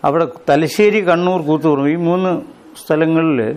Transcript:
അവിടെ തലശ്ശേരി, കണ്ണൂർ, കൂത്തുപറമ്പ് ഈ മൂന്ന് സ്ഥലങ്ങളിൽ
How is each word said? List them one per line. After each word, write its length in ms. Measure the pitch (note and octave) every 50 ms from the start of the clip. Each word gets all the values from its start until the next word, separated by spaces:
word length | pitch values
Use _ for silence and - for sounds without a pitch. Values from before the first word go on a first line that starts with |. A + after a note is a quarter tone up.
| - D3
അവിടെ 180 | C#3 E3 E3+ - - - - -
തലശ്ശേരി, 500 | C#3+ D3+ D#3+ D3 - - G#3 G#3 G#3 G#3+ G3 F3
കണ്ണൂർ, 300 | E3+ E3+ F3+ F3+ F#3 F3+ D#3 C#3+
കൂത്തുപറമ്പ് 420 | D#3 D#3 - D#3+ D3 C#3 C#3 C#3+ D#3
ഈ 20 | E3+ E3+ E3
മൂന്ന് 220 | F3 F3+ F#3 F#3 F3 D3+ - - - - - - - -
സ്ഥലങ്ങളിൽ 580 | - - D#3+ D3+ D#3+ D#3+ D#3+ D#3+ D#3+ D#3+ D3 B2 A2 A2 C3+